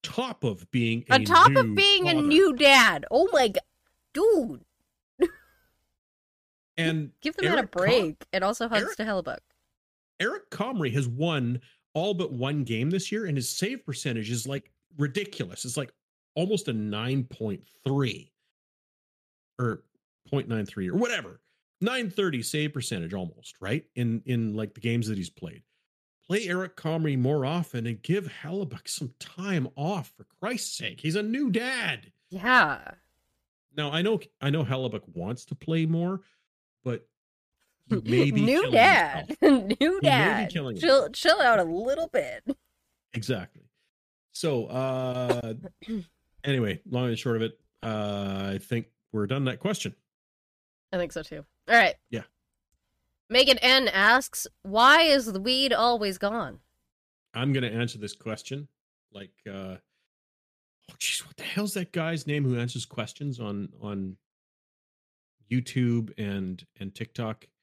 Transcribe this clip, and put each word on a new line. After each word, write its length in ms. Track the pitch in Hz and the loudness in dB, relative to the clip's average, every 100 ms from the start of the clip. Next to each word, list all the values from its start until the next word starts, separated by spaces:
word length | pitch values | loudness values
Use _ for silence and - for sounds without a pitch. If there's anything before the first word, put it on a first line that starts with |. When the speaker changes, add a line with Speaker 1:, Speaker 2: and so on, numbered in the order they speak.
Speaker 1:
top 400 | - - 254 - | -8 -6 -6 -4
of 260 | 127 95 - | -4 -6 -4
being 320 | 127 117 113 - | -2 0 -2 2
Speaker 2:
On 120 | 262 | 2
Speaker 1:
a 40 | 214 | 6
Speaker 2:
top 220 | 330 415 539 | 8 10 8
of 100 | 523 | 4
Speaker 1:
new 80 | - | 4
Speaker 2:
being 340 | 392 403 359 | 4 4 2
a 40 | |
Speaker 1:
father. 140 | 320 294 | 2 4
Speaker 2:
new 260 | 311 392 254 | 6 6 6
dad. 500 | 285 269 226 160 - | 8 8 6 2 0
Oh 180 | 240 381 | 2 4
my 160 | 320 247 | 4 2
go-, 120 | 185 - _ _ _ _ | 0 -8 _ _ _ _
dude. 520 | - 427 403 233 131 _ _ _ _ _ _ 330 - _ _ _ _ _ _ _ _ _ _ _ _ _ - | 0 4 4 0 -8 _ _ _ _ _ _ -2 -2 _ _ _ _ _ _ _ _ _ _ _ _ _ -4
Speaker 1:
And 340 | 165 160 147 _ | -2 -2 -6 _
Speaker 2:
Give 140 | 294 330 | -8 -2
the 80 | |
man 100 | - | 0
a 40 | 311 | 2
Speaker 1:
Eric 140 | 208 | 0
Com-, 100 | 175 190 | 0 2
Speaker 2:
break. 400 | 240 175 151 - | 4 2 -6 -6
And 120 | 190 | -2
also 240 | 190 240 233 | -2 -2 0
hugs 120 | 220 | 0
Speaker 1:
Eric, 140 | 277 415 | -2 -6
Speaker 2:
to 60 | |
Hellebuyck. 360 | 220 196 165 - _ _ _ _ _ _ _ _ | -4 -4 -4 -10 _ _ _ _ _ _ _ _
Speaker 1:
Eric 300 | 208 403 _ | -4 -4 _
Comrie 440 | - 220 254 143 | -6 -4 -2 0
has 140 | 120 123 | 0 -2
won 540 | 123 165 151 120 123 _ _ _ | -2 -2 0 -2 -4 _ _ _
all 200 | 151 185 | -4 -2
but 180 | 185 185 | -2 -4
one 320 | 127 131 147 | -4 -2 -2
game 260 | 120 110 135 | -2 -2 -2
this 220 | 185 - | -2 -2
year, 140 | 208 202 | -6 -4
and 100 | 143 | -4
his 140 | 123 | -4
save 360 | - 196 262 - | -4 -4 -6 -10
percentage 440 | 131 143 117 107 | -8 -6 -6 -4
is, 180 | 120 117 | -6 -6
like, 240 | 139 - _ _ 156 | -8 -10 _ _ -4
ridiculous. 680 | 143 135 202 - 101 87 131 | -4 -4 -8 -8 -10 -8 -8
It's, 100 | 120 | -8
like, 140 | 135 _ _ _ _ - | -8 _ _ _ _ -4
almost 320 | 185 208 - | -2 -2 -2
a 60 | |
nine 500 | 113 107 104 117 135 127 | -4 -4 -4 -2 -2 -4
point 380 | - 110 98 _ _ | -6 -8 -8 _ _
three 480 | 135 139 131 - - _ _ _ _ _ _ _ _ _ _ _ _ - | -4 0 -2 -4 -16 _ _ _ _ _ _ _ _ _ _ _ _ -6
or 240 | 123 107 _ _ _ _ _ | -4 -4 _ _ _ _ _
point 180 | 143 - | -4 -2
nine 180 | 113 98 | -4 -4
three 240 | - 92 | -4 -2
or 60 | 180 | 0
whatever. 460 | 240 220 101 78 _ _ _ _ | 0 -4 -8 -18 _ _ _ _
Nine 280 | 196 254 226 | -2 -2 -4
thirty 320 | 165 190 131 | 0 0 0
save 320 | 113 151 151 | -4 -4 -4
percentage 400 | 143 123 104 82 | -4 -6 -6 -6
almost, 420 | 95 87 - - - | -6 -8 -10 -20 -12
right? 260 | 92 139 - - | -4 -4 -6 -4
In, 260 | 117 113 - | -4 -4 -4
in, 280 | 123 113 104 | -2 -2 -4
like, 180 | 107 | -8
the 60 | - | -6
games 260 | 117 117 110 | -4 -2 -2
that 100 | 101 | -6
he's 120 | 87 | -8
played. 340 | _ 85 73 _ _ _ _ _ _ _ | _ -16 -16 _ _ _ _ _ _ _
Play 200 | 196 208 | -4 -2
Eric 300 | 180 185 - | -4 -4 -6
Comrie 400 | 160 160 156 135 | -4 -2 0 0
more 280 | 123 151 131 | 0 0 0
often 420 | 170 165 120 117 | -2 -4 -6 -6
and 140 | 110 | -8
give 280 | - 190 170 - | -2 -2 -2 -12
Hellebuyck 440 | 151 190 175 - - | -10 -8 -8 -10 -12
some 260 | - 131 _ | -10 -10 _
time 480 | - - 196 180 127 - | -20 -12 -4 -2 -2 -4
off, 380 | 151 196 123 _ | -4 -4 -8 _
for 100 | - _ | -20 _
Christ's 380 | 202 247 - - | -6 -6 -8 -8
sake. 240 | 107 - | -8 -6
He's 140 | 156 180 | -4 -2
a 80 | |
new 260 | 214 247 285 | -2 -2 0
dad. 600 | 190 247 262 196 123 - _ _ | 0 -2 -4 -4 -6 -10 _ _
Speaker 2:
Yeah. 500 | 185 214 254 165 131 - - _ _ _ _ _ _ _ - | -8 2 4 4 0 -10 -20 _ _ _ _ _ _ _ -6
Speaker 1:
Now, 160 | 147 | -4
I 100 | 156 | 0
know, 180 | 190 220 - _ | 0 0 -4 _
I 100 | 139 | -2
know 140 | 151 | 0
Hellebuyck 400 | 127 131 127 104 - 85 | 0 -2 -2 -6 -10 -8
wants 300 | 90 123 - | -6 -8 -10
to 100 | - | -12
play 300 | - 165 160 | -4 0 0
more, 340 | 165 175 190 _ _ _ _ _ _ | 0 -2 -6 _ _ _ _ _ _
but 240 | 127 120 _ _ _ _ _ | -8 -8 _ _ _ _ _
Speaker 2:
<laughs> 400 | _ _ _ _ | _ _ _ _
Speaker 1:
he 60 | 208 | -4
may 340 | 110 120 143 | 2 4 4
be 160 | - 214 | 4 4
Speaker 2:
New 160 | 294 | 4
Speaker 1:
killing 100 | 453 - | 4 6
Speaker 2:
dad. 600 | 247 320 160 135 151 - | 8 6 2 -4 -8 2
Speaker 1:
himself. 220 | 302 269 196 | 6 6 2
Speaker 2:
<laughs> 100 | 233 | 0
New 0 | |
Speaker 1:
He 60 | 302 | 0
may 60 | 381 | 2
be 20 | |
Speaker 2:
dad. 480 | 320 247 190 135 - | 4 6 4 2 -2
Speaker 1:
killing 260 | 170 135 117 | -4 -6 -2
Speaker 2:
Chill, 260 | 226 269 214 | 4 4 4
Speaker 1:
himself. 80 | |
Speaker 2:
chill 280 | - - 381 | 0 2 6
out 160 | 269 226 | 6 6
a 40 | |
little 440 | 170 170 233 285 330 | 4 0 -2 -2 0
bit. 340 | - 139 117 - 277 _ _ _ _ _ | -2 -2 -8 -8 -8 _ _ _ _ _
Speaker 1:
Exactly. 500 | - 107 117 87 _ _ _ _ _ _ _ _ | -10 -4 -6 -6 _ _ _ _ _ _ _ _
So, 320 | - 165 131 110 | -6 -2 -2 -4
uh, 840 | 123 131 131 127 127 123 123 117 113 185 _ - 220 | -4 -4 -4 -4 -4 -2 -2 -4 -10 -14 _ -10 -10
Speaker 2:
<clears throat> 460 | 170 _ _ _ | -10 _ _ _
Speaker 1:
anyway, 380 | 139 135 110 85 - | -2 0 0 -4 -6
long 180 | 123 127 | -4 -4
and 100 | 113 | -4
short 200 | 131 113 | -2 -2
of 40 | |
it, 180 | 113 - _ _ | -4 -6 _ _
uh, 720 | 113 107 104 101 98 98 98 | -8 -6 -4 -4 -4 -6 -6
I 60 | 98 | -6
think 280 | - 117 113 _ _ | -4 -6 -6 _ _
we're 140 | 110 101 | -6 -2
done 200 | 131 131 | -2 -2
that 140 | 123 | -4
question. 360 | 196 214 101 - _ _ _ _ _ _ _ _ _ | -4 -4 -6 -12 _ _ _ _ _ _ _ _ _
Speaker 2:
I 40 | 185 | -6
think 140 | 175 | -6
so 120 | 165 | -8
too. 200 | 156 151 143 _ - | -12 -16 -18 _ 4
All 80 | 233 | 6
right. 200 | 185 - _ | 6 2 _
Speaker 1:
Yeah. 120 | 113 - _ _ _ _ _ _ _ _ _ _ | -10 -10 _ _ _ _ _ _ _ _ _ _
Speaker 2:
Megan 280 | 233 277 254 | 4 6 6
N 280 | 247 262 233 | 6 4 4
asks, 580 | 190 208 254 269 - - _ | 4 6 6 2 -10 -12 _
"Why 380 | 196 208 254 302 | -4 4 8 8
is 280 | 330 277 226 | 8 4 2
the 80 | 190 | -4
weed 320 | 202 262 269 | -2 0 2
always 460 | 220 233 240 208 185 | 4 2 2 -2 -2
gone?" 440 | 202 226 156 104 _ _ _ _ _ _ _ 117 | -4 -4 -8 -12 _ _ _ _ _ _ _ -4
Speaker 1:
I'm 180 | 135 | 0
gonna 140 | 135 123 | 2 2
answer 320 | 113 120 110 | 2 -2 -4
this 140 | 104 - | -10 -10
question. 520 | 113 107 - 135 147 _ _ _ _ | -8 -8 -8 -10 -12 _ _ _ _
Like, 220 | 101 95 _ - | -18 -18 _ -14
uh, 300 | 98 95 92 _ _ _ _ _ _ _ _ _ _ - | -10 -10 -12 _ _ _ _ _ _ _ _ _ _ -20
oh, 60 | - | -10
jeez, 260 | - - - | -6 -6 -10
what 100 | - | -16
the 60 | |
hell's 320 | - - 208 196 | -8 -6 -4 -4
that 160 | 175 | -6
guy's 340 | 175 160 165 147 | -4 -4 -4 -2
name 180 | 147 | -2
who 140 | 135 123 | 0 0
answers 280 | 120 120 - | -2 -6 -10
questions 540 | - 110 - 143 123 | -10 -10 -8 -10 -8
on, 300 | 110 101 101 - | -6 -6 -8 -10
on 340 | 104 101 95 95 _ _ _ _ _ _ _ _ _ _ _ _ _ | -10 -8 -8 -12 _ _ _ _ _ _ _ _ _ _ _ _ _
YouTube 600 | 123 123 131 123 120 113 - | -4 -4 -2 0 0 -4 -8
and, 480 | 104 98 92 92 - _ | -6 -4 -6 -10 -16 _
and 160 | 98 - | -16 -12
TikTok? 520 | 113 - 113 113 _ _ | -14 -8 -8 -8 _ _